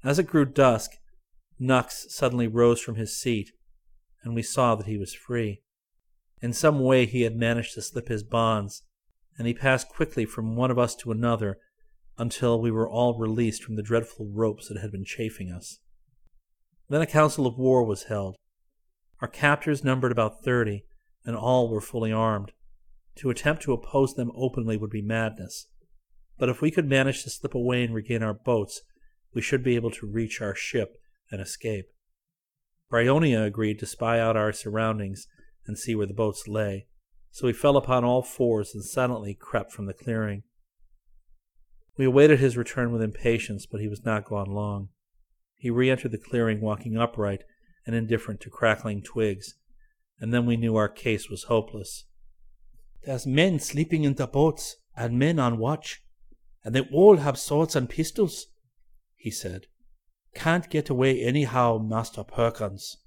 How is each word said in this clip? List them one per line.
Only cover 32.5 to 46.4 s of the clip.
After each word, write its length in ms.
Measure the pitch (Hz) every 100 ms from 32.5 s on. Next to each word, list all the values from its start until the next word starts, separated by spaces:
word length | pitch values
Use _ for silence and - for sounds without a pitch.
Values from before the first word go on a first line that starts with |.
| _ _ _ _
Bryonia 520 | 117 120 143 160 113
agreed 360 | 107 104 107 104
to 60 | -
spy 340 | - 113 117
out 180 | 113 110
our 140 | 107
surroundings 760 | 104 107 107 113 107 98 98 - _ - _ -
and 140 | 104
see 160 | - 110
where 100 | 98
the 80 |
boats 340 | 101 110 101 -
lay, 400 | 107 104 98 - _ _ - -
so 160 | - 127
we 60 |
fell 240 | 110 143 139
upon 260 | 131 127
all 180 | 120 127
fours 540 | 123 - 120 113 104 107
and 80 |
silently 500 | 92 - 127 117 104
crept 380 | 101 - 113 98
from 160 | - 98
the 60 |
clearing. 500 | 95 - 113 107 101 - _ _ _ - _ _ - _ - _ _ _ - _ -
We 80 | 135
awaited 340 | 131 151 143
his 180 | 131 120
return 340 | 117 - 120
with 100 | 117
impatience, 640 | 110 113 120 117 - 101 -
but 160 | 101
he 60 | 107
was 180 | 101 117
not 200 | 107 101
gone 260 | 104 98
long. 380 | 101 104 101 95 _ _ _ _ _ _ _
He 120 | 123
re-entered 420 | 120 127 131 123
the 60 | 110
clearing 420 | - 123